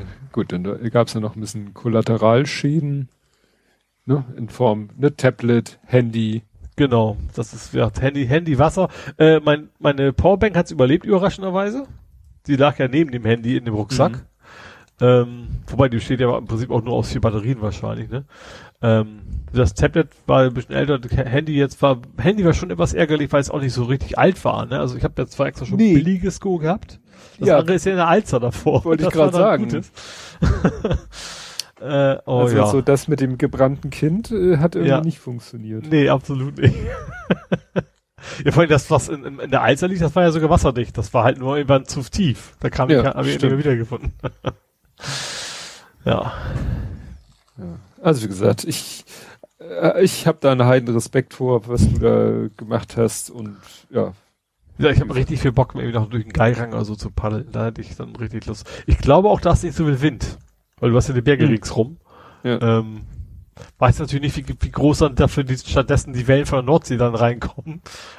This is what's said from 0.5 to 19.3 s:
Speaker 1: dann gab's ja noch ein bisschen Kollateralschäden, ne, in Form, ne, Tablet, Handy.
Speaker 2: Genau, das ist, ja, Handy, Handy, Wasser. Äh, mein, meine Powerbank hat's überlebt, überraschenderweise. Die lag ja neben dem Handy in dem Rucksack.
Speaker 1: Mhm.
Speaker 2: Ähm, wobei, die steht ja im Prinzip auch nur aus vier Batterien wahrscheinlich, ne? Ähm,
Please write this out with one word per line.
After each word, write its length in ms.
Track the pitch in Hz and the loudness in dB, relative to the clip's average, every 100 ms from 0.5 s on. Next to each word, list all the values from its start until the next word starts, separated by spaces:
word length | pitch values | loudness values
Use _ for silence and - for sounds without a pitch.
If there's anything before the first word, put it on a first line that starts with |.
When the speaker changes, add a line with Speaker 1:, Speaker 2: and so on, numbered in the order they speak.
Speaker 1:
dann 120 | - 98 107 117 | -4 -6 -6 0
gab's 240 | 117 113 | 0 0
ja 60 | 113 | -2
noch 160 | 107 110 | -6 -8
ein 40 | |
bisschen 340 | 104 107 101 | -10 -10 -14
Kollateralschäden, 1300 | - 120 110 107 113 107 120 143 - 143 156 143 139 127 _ _ _ _ _ _ _ _ _ | -8 -2 0 0 2 4 4 2 -2 -2 -2 -2 -4 -8 _ _ _ _ _ _ _ _ _
ne, 200 | - 143 123 131 | -2 -2 -2 -10
in 120 | 110 | -10
Form, 400 | - 123 107 104 - | 0 0 0 -4 -2
ne, 180 | 143 - | -2 2
Tablet, 600 | 131 - 120 117 - - - | 0 2 2 2 0 -10 0
Handy. 560 | 127 117 113 110 110 - - - - | 2 2 -2 -2 -4 -8 -20 -8 0
Speaker 2:
Genau, 400 | 139 120 107 104 - - | 2 2 2 -2 -8 -8
das 180 | 113 | -10
ist, 180 | - - | -12 -6
ja, 160 | 127 113 - | -2 -2 0
Handy, 260 | 131 143 123 | -2 0 0
Handy, 320 | 151 165 131 | 0 2 2
Wasser. 300 | 156 190 180 - - - | 2 2 -2 -4 -8 4
Äh, 220 | 156 156 | 6 6
mein, 300 | 151 147 151 _ | 4 0 -2 _
meine 340 | 151 139 139 | -2 2 0
Powerbank 440 | - 170 196 214 170 | 2 2 4 2 0
hat's 160 | 170 | -2
überlebt, 340 | 160 127 170 - | 2 2 2 2
überraschenderweise. 800 | 190 190 - 190 185 202 254 269 - _ - - _ - | 2 2 -2 -4 -4 -4 -6 -12 -16 _ -20 -20 _ -2
Die 80 | 135 | 2
lag 220 | 147 - | 2 2
ja 80 | 131 | 0
neben 240 | 139 156 | 0 0
dem 120 | 123 | 0
Handy 320 | 110 120 113 131 | 0 0 0 -4
in 80 | |
dem 100 | 123 | -2
Rucksack. 380 | 107 101 131 160 | -4 -2 0 0
Speaker 1:
Mhm. 80 | 135 - _ - - - - _ - | -2 -14 _ -20 -20 -20 -20 _ 0
Speaker 2:
Ähm, 480 | 123 123 120 120 117 - - | 4 4 2 -6 -10 -10 -4
wobei, 200 | 117 135 | 0 2
die 120 | 113 | 0
steht 180 | - 113 | -2 0
ja 160 | 123 123 | 0 0
im 100 | 113 | -4
Prinzip 240 | 110 127 | -6 -2
auch 120 | 123 | -2
nur 120 | 120 | -2
aus 160 | 120 120 | -2 -2
vier 80 | 127 | -2
Batterien 400 | 110 104 110 127 | -2 0 -4 -4
wahrscheinlich, 480 | 104 87 110 113 117 | -6 -6 -8 -8 -8
ne? 140 | 131 139 - - - - _ | -10 -12 -20 -20 -20 -20 _
Ähm, 380 | 117 110 107 107 - | 2 2 0 -8 -12